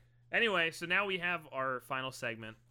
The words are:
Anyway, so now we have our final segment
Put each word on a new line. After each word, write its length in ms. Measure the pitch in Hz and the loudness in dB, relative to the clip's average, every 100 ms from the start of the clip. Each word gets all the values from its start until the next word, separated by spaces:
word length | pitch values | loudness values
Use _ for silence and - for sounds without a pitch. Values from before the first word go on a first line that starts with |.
| - _ - | -20 _ -2
Anyway, 400 | 196 226 180 165 | 2 4 4 2
so 140 | 151 170 | 0 0
now 180 | 185 202 | 2 2
we 140 | 185 | 0
have 280 | 175 170 151 | 0 -2 -4
our 300 | 131 131 127 | -2 0 -2
final 300 | - 131 131 | -2 -4 -4
segment 460 | - 123 113 110 110 - | -4 -6 -6 -10 -14 -16